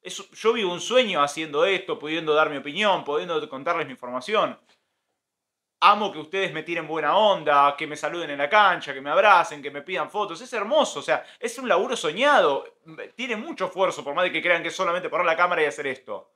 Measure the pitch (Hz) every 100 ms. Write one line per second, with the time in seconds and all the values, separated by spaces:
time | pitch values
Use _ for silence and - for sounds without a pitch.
0 | 185 - - - 220 240 190 175 - 254
1 | 226 170 143 156 160 143 185 185 - 156
2 | 147 160 156 151 151 143 143 160 208 170
3 | 143 147 180 156 147 135 147 170 139 127
4 | 123 123 160 214 151 - _ _ _ _
5 | _ _ _ _ _ _ _ _ 175 208
6 | 202 151 151 190 185 156 156 170 156 160
7 | 147 180 214 175 151 143 143 139 147 147
8 | 151 170 156 143 143 214 196 170 147 135
9 | 139 165 214 180 220 151 139 143 143 180
10 | 147 208 196 165 247 226 202 302 254 147
11 | 135 151 - - 233 262 247 180 240 247
12 | 160 180 277 262 165 139 - _ 160 156
13 | 104 - 254 214 311 247 190 180 185 151
14 | 135 151 180 160 165 170 160 160 180 175
15 | 170 165 175 165 180 170 151 143 143 127
16 | - 98 _